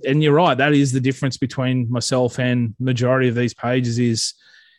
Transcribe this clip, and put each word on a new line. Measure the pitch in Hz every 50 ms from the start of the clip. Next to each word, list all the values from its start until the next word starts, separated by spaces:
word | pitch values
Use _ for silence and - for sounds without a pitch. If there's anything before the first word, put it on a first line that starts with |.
| -
and | 131 139 151 156
you're | 147 143
right, | 156 180 165 131
that | 123 139 151 147
is | 143 143 131 127
the | 135
difference | 127 135 131 - 143 131 -
between | - 135 123 - 139 127 127 127 127 120 113
myself | 123 120 - - 131 127 127 120 - -
and | 127 123 123 123 120 110 104 -
majority | 127 131 127 117 127 123 131 131 127
of | 123 113
these | 120 123 117 -
pages | - - 120 127 131 127 120 113 120
is, | 120 120 113 110 - - - _ _ _ _ - _ _ _